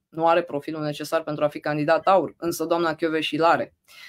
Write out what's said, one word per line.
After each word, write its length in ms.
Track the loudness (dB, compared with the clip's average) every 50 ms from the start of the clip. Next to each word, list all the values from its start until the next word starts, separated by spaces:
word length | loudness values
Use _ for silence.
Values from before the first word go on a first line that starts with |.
| _ _
Nu 180 | -6 0 2
are 160 | 2 4 2 2
profilul 400 | -2 -6 -8 -8 -8 -8 -6 -6
necesar 400 | -6 -6 -6 -6 -4 -4 -2 -2
pentru 220 | -4 -4 -2 -2
a 40 | -2
fi 120 | -2 -4
candidat 460 | -4 -4 -2 0 2 2 2 2 4
aur, 280 | 4 4 4 4 0 -6 _
însă 260 | -6 -6 -4 -2 -2
doamna 300 | 0 0 0 0 0 -2
Kövesi 420 | -2 -2 -2 -2 -2 -2 -2 0
l-are. 380 | 2 4 4 4 2 0 -4 _ _ _ _ -20 -20 -20